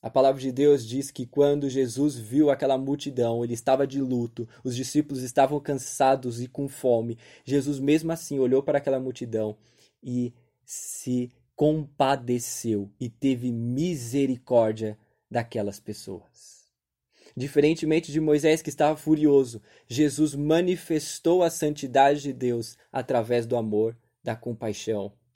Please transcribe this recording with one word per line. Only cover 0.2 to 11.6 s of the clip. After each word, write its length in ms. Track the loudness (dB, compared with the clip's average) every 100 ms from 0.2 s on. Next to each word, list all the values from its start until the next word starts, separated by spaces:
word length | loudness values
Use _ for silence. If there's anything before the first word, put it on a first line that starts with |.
| 4 2
de 100 | -4
Deus 340 | 2 4 4 2
diz 240 | -6 -6
que 160 | -10 -8
quando 420 | 2 4 4 0
Jesus 480 | 0 -2 0 -2 -2
viu 320 | -4 2 2
aquela 260 | 4 2 0
multidão, 680 | -2 -4 -4 -2 0 0
ele 100 | -2
estava 320 | -4 0 2 2
de 160 | -2
luto, 480 | -2 -2 -4 -8 -12 -8
os 120 | -8 -6
discípulos 460 | -2 -2 -2 -6
estavam 380 | -4 2 2 0
cansados 840 | -4 -6 -6 0 2 2 -2 -8
e 60 | -10
com 200 | -8 -8
fome. 520 | -2 2 2 0 -8 -14 -20 -2
Jesus, 340 | 0 0 -2
mesmo 320 | 2 2 0
assim, 280 | -6 -6 0
olhou 240 | 2 2
para 160 | 2 0
aquela 200 | 0 -2
multidão 560 | -4 -8 -6 -4 -4 -6 _ _ _ _
e 320 | -6 -4 -4 _ _ _ _
se 680 | -16 -12 -12 -4 -4 -4 _ _
compadeceu 1400 | 0